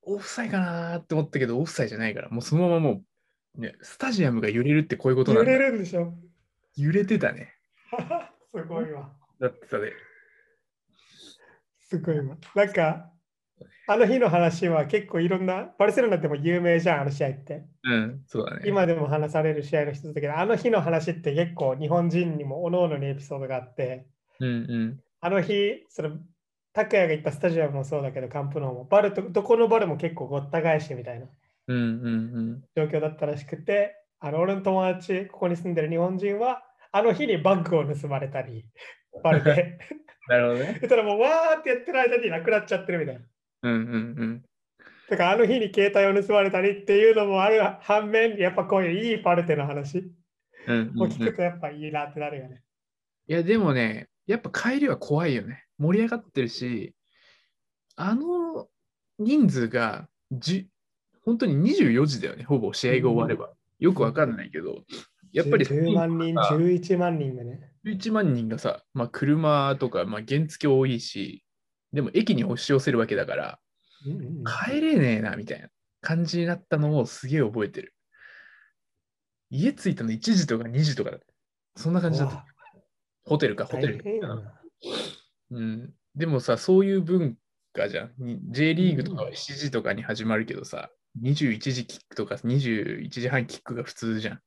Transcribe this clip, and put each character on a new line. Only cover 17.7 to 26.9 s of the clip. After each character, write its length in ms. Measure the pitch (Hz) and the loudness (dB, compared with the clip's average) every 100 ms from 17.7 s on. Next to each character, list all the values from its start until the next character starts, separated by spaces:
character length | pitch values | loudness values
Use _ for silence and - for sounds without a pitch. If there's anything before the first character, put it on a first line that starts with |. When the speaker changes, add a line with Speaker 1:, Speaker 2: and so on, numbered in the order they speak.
| _ | _
Speaker 1:
う 100 | 131 | 0
ん、 300 | 117 110 135 - | 2 0 -6 -8
そ 140 | - | -4
う 40 | - | -4
だ 120 | - | -4
ね。 60 | - | 0
Speaker 2:
今 200 | 196 175 | 2 2
で 80 | |
も 140 | 165 147 | 2 0
話 240 | 151 151 | 0 0
さ 100 | 160 | 0
れ 120 | 156 | 0
る 100 | 151 | -2
試 140 | 143 160 | -2 -2
合 80 | 147 | -2
の 60 | |
一 100 | 143 | -6
つ 120 | 156 | -8
だ 80 | 151 | -6
け 60 | 143 | -4
ど、 100 | 151 | -2
あ 80 | 190 | 0
の 100 | 220 | 0
日 140 | 247 | 2
の 120 | 220 | 2
話 300 | 160 165 165 | 2 0 0
っ 40 | 165 | -4
て 180 | 160 | -2
結 200 | 143 170 | -2 -2
構 220 | 170 135 131 | -2 -2 -2
日 140 | 147 | 0
本 200 | 175 175 | 2 2
人 280 | 165 175 151 | 0 -2 -4
に 80 | 143 | -6
も 180 | 135 | -6
各 100 | 190 | -2
々 240 | 180 175 147 | 0 0 0
に 100 | 139 | -4
エ 80 | 139 | -6
ピ 80 | |
ソ 140 | - 139 | -8 -10
ー 20 | |
ド 80 | 135 | -6
が 100 | 131 | -6
あ 20 | |
っ 160 | 127 - | -8 -6
て、 320 | 127 127 139 _ _ _ | -6 -6 -14 _ _ _
Speaker 1:
う 60 | 127 | -4
ん 40 | |
う 20 | |
ん。 480 | 120 117 117 113 135 _ _ | -4 -4 -4 -4 -6 _ _
Speaker 2:
あ 80 | 175 | -2
の 120 | 190 | 0
日、 440 | 165 202 202 247 _ | 0 0 0 -2 _
そ 120 | - | -8
の、 160 | 156 156 - _ _ _ _ | -8 -8 -18 _ _ _ _
拓 220 | - 208 | -4 2